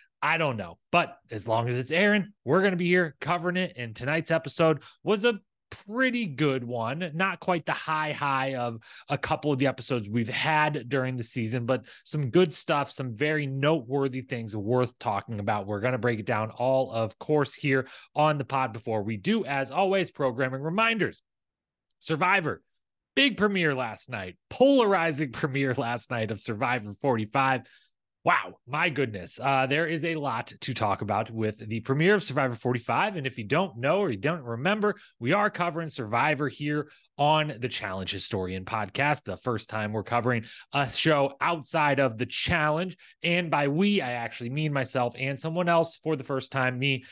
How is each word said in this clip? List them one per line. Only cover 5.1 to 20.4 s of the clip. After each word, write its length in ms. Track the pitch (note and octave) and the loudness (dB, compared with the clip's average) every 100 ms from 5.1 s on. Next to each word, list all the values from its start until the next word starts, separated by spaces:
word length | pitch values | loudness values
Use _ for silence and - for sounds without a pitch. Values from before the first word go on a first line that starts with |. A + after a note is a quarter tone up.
| G#3 A#3 | 2 2
a 120 | G#3 _ _ - - - | 0 _ _ -20 -20 -8
pretty 380 | A3+ C4 A#3+ | 0 0 0
good 400 | G#3+ B2+ D3+ C3 | -4 0 0 0
one. 460 | A#2+ B2 A2+ D3 F3 | -2 -4 -4 -4 -4
Not 240 | D#3 F#3+ F3 | -2 -2 -2
quite 280 | - F3 D#3 | -2 -2 -2
the 80 | |
high 380 | D3+ - D#3 D#3 | -4 -2 -2 -2
high 420 | C3+ C#3+ C3+ C3+ | -2 0 0 -2
of 240 | C3 A#2+ A2+ - - - | -2 -4 -6 -12 -16 -6
a 80 | C#3+ | -4
couple 340 | - D#3 D3 | -2 -2 0
of 60 | C#3 | 2
the 80 | C3+ | 2
episodes 420 | B2+ - B2 G2+ | 0 -2 -4 -2
we've 180 | A2+ A2 | -2 -2
had 600 | - D#3 D#3 D3+ D3 B2 | -2 0 2 2 0 -2
during 280 | C#3 B2+ B2+ | -2 -2 -4
the 60 | |
season, 440 | A#2 - A2 B2+ A#2 | -4 -2 -2 -2 0
but 180 | B2+ - - | 0 -2 -18
some 260 | - D#3 C#3 | -6 -4 2
good 220 | E3 F3+ | 4 4
stuff, 380 | - - D3+ C#3 | 2 0 0 0
some 240 | - C3 | -4 -6
very 320 | G#2+ D3+ D#3 C#3+ | -2 0 0 -2
noteworthy 760 | C3+ C#3+ D#3+ A#2 C#3 C#3 C3 | 0 2 2 0 0 0 -2
things 340 | B2 B2 A2+ G#2+ | -6 -8 -6 -4
worth 420 | G2+ B2 B2+ - | 0 2 2 0
talking 400 | A#2+ G2+ - A2 | -2 -2 -2 -4
about. 280 | G2+ G#2 G2 | -2 -2 -2
We're 140 | G#2 | -2
gonna 180 | A#2+ B2+ | 0 0
break 200 | A#2+ A2+ | 0 0
it 80 | G2+ | -2
down 240 | A2 A2 | -2 -2
all, 400 | - B2 C3 C3 | -2 2 2 2
of 260 | A2+ A2 - | -2 -4 -4
course, 340 | - D3+ C#3 | 0 2 2
here 340 | - D3+ C3+ B2+ - - | -2 0 0 -2 -10 -8
on 240 | - D3+ D3+ | 2 2 2
the 60 | |
pod. 280 | C3 C#3 C3 | 0 -2 -2
Before 300 | A2+ A#2 A2 | -4 -4 -2
we 160 | G2+ A2 | -2 -4
do, 260 | F#2+ A3 | 0 0
as 260 | F3+ C#3 C3+ | 0 -4 -2
always, 400 | C#3+ G3 G3 F3 | 0 2 2 0
programming 520 | - C#3 A#2 | -2 -2 0